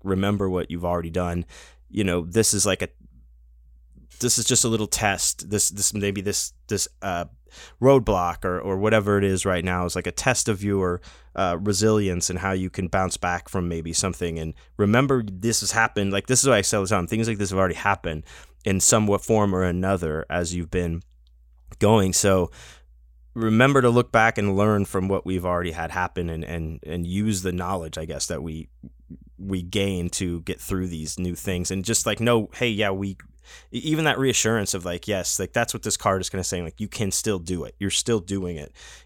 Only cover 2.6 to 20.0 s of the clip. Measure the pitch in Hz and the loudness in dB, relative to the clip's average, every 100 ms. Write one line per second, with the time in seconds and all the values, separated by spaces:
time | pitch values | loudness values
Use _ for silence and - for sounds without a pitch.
2.6 | 101 92 92 - - - - - - - | 0 0 -4 -10 -20 -20 -20 -20 -20 -20
3.6 | - - - - - - 123 120 - 120 | -20 -20 -20 -20 -20 -6 -2 0 2 2
4.6 | 117 113 104 - 107 95 - - - 101 | 2 0 -2 0 0 0 -2 -4 -4 -2
5.6 | - 98 - 107 101 98 98 - - - | 0 0 -2 0 -2 -2 -2 -4 -6 -10
6.6 | - 104 - _ 95 87 - - - - | -6 -4 -4 _ -6 -6 -6 -14 -20 -20
7.6 | - - 127 135 110 92 87 85 92 90 | -20 2 6 6 6 2 0 -2 -4 -2
8.6 | 98 95 107 110 101 101 98 92 98 90 | -2 0 4 4 4 4 4 2 0 0
9.6 | 90 90 87 92 87 - 135 120 - 98 | 0 0 -2 -2 -4 -2 0 0 0 -2
10.6 | 101 98 90 87 - - - - 92 87 | 0 0 0 -2 -8 -20 -10 -2 0 0
11.6 | 104 98 110 107 98 87 - 87 95 95 | 0 2 4 4 2 0 -2 -2 0 0
12.6 | 92 - 87 95 92 - 90 87 - 98 | -2 -4 -2 0 0 -2 -2 -4 -4 -4
13.6 | 87 82 80 82 95 85 87 82 80 - | -2 -4 -4 -2 -2 -2 -4 -4 -6 -10
14.6 | - - 101 117 139 131 104 92 113 110 | -12 0 4 4 4 0 0 -2 -2 0
15.6 | 98 110 113 107 98 98 - 127 135 110 | 0 2 2 2 0 0 2 2 4 4
16.6 | 95 107 95 101 87 113 113 104 98 95 | 4 0 2 0 0 0 0 -2 0 2
17.6 | 92 - 101 98 85 78 - - - - | 2 2 0 0 -2 -6 -10 -20 -20 -8
18.6 | 104 95 - 113 104 101 - 110 101 92 | -2 2 4 4 4 0 2 2 4 2
19.6 | 92 87 95 95 | 0 0 0 0